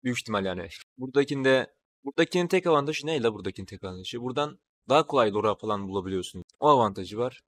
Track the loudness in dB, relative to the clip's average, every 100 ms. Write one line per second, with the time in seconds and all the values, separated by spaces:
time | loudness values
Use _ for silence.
0 | -4 -6 -2 -2 -2 -4 -8 -14 -20 _
1 | -2 0 0 2 4 4 2 _ _ _
2 | -12 0 2 2 2 2 4 2 2 -4
3 | -2 0 0 -2 -8 -8 -12 -12 -12 -10
4 | -10 -8 -6 -4 -4 -6 _ _ 2 2
5 | 4 2 2 4 0 0 -2 -4 -2 -4
6 | -2 -4 -6 -12 -18 _ 4 6 4 0
7 | -8 -4 -6 -6